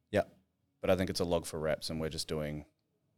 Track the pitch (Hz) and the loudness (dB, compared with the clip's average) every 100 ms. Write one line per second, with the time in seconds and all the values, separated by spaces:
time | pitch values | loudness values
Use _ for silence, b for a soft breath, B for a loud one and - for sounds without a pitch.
0 | _ 104 - - _ _ _ _ 95 92 | _ 0 0 -6 _ _ _ _ 2 4
1 | 92 87 90 87 78 82 78 73 - 80 | 2 0 2 2 0 -2 0 0 -2 -4
2 | 80 80 - 78 76 76 76 _ _ _ | -2 -4 -4 -2 -2 -6 -10 _ _ _
3 | _ | _